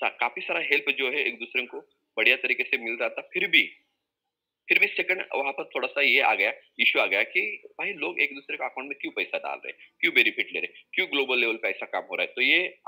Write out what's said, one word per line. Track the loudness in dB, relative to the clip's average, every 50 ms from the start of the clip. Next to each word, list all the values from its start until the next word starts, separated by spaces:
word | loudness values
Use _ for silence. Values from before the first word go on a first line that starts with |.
सा-, | -4 -4 -2 -2
काफी | -4 -4 -4 -6
सारा | -6 -4 -4 -2
हेल्प | 0 2 2 2 2 0
जो | -2 0 0
है | -2 0 0 -2
एक | -2 -4 -6
दूसरे | -8 -6 -4 -6 -6
को | -6 -8 -14 -14 _ _ _ _ _ _
बढ़िया | 2 4 4 4
तरीके | 4 2 0 0 -2 -2
से | -2 -2 -2
मिल | -2 -4 -4 -2
रहा | -4 -4
था। | -4 -6
फिर | -10 -8 -4 -4 0 4
भी, | 4 4 4 2 -2 _ _ _ _ _ _ _ _ _ _ _ _ _ _ _ _ _ _ 2
फिर | 2 4
भी | 2
second | 2 0 0 -2 -2 -2 -4 -4 -4 -4
वहां | -4 -2 -2
पर | -4 -6 -6
थोड़ा | -6 -4 -4 -4 -2
सा | 0 2
ये | 4 4 6 6
आ | 6 4 4
गया, | 4 2 0 -2 -4 -12 _ _ 0
issue | 2 2 4 2
आ | 2
गया | 2 2 2
कि | 2 0 0 -2 -2 -2 -4 -10 -14 -16
भाई | _ -8 -8 -6
लोग | -6 -4 -6 -4 0 0
एक | -2 -2 -2
दूसरे | -8 -12 -10 -8
के | -6 -6
account | -6 -6 -8 -10 -10
में | -10 -10
क्यों | -10 -8
पैसा | -6 -6 -4 -4 -4 -6
डाल | -6 -6 -8 -8
रहे | -10 -14
हैं, | -14 -16 -20 -20 _ _
क्यों | 0 2 4
benefit | 4 4 4 2 -2 -4 -4
ले | -4 -6
रहे | -6 -6
हैं, | -8 -12 -20 _
क्यों | -4 -4 -2 0
global | 0 0 0 2 2 2
level | 2 0 0
पे | -2 -2 -4
ऐसा | -4 -4 -6
काम | -6 -6 -6 -6
हो | -4 -4
रहा | -4 -4
है। | -2
तो | 0 2
ये | 4 4 4 4 2 0 -6 -8 -6